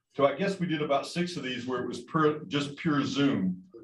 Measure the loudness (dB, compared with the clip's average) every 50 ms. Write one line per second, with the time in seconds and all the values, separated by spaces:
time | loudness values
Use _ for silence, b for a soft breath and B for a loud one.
0 | _ _ 0 4 4 4 4 2 0 -2 0 -2 -2 -2 0 -2 2 2 2 0
1 | 0 -2 -2 -2 -2 -2 -4 -6 -6 -6 -6 -6 -4 -4 -4 -4 -4 -6 -6 -8
2 | -10 -2 2 4 4 4 2 0 -6 -4 -2 -2 -2 -2 -8 -4 -2 0 2 2
3 | 0 0 2 2 2 4 4 2 0 0 -2 -4 -8 -20 -20 -20